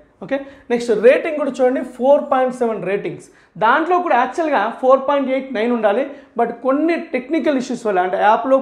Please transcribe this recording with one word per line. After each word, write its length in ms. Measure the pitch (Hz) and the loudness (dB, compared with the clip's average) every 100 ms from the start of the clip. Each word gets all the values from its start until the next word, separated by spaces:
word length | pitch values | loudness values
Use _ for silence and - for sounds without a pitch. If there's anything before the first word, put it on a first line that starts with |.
| _ _ | _ _
Okay, 140 | 196 269 277 - - | -6 -6 -6 -20 -6
Next 200 | 240 240 202 226 | -4 0 4 4
rating 340 | 320 339 294 | 4 0 -4
కూడా 100 | 277 269 | -4 0
చూడండి, 240 | 254 277 247 - | 0 0 -6 -2
Four 260 | 254 285 - | 2 2 2
point 240 | 262 254 247 | 0 0 -2
seven 200 | 233 214 175 | -4 -4 -4
ratings. 360 | 202 180 139 - _ _ - | -4 -6 -12 -18 _ _ -2
దాంట్లో 320 | 214 277 330 359 349 | 0 2 2 -2 4
కూడా 100 | 247 | 2
యాక్చువల్‌గా 400 | 254 - 311 262 214 233 | 2 -2 0 0 -2 0
ఫోర్ 200 | 254 262 269 | 4 4 4
పాయింట్ 220 | 285 262 | 0 0
ఎయిట్ 180 | 269 269 226 | -2 -4 -4
నైన్ 160 | 233 240 | -2 0
ఉండాలి, 260 | 208 214 285 - - - | 2 0 -2 -8 -10 -4
but 100 | 233 - 254 | -4 -2 -2
కొన్ని 300 | 277 320 330 - | 0 0 -2 -4
technical 440 | 254 247 320 320 269 | -8 -4 -2 0 -2
issues 220 | 240 247 214 | -4 -6 -2
వల్ల, 100 | 185 185 | -2 -2
అంటే 100 | 190 202 | 2 2
యాప్లో 280 | 233 254 269 | 2 2 0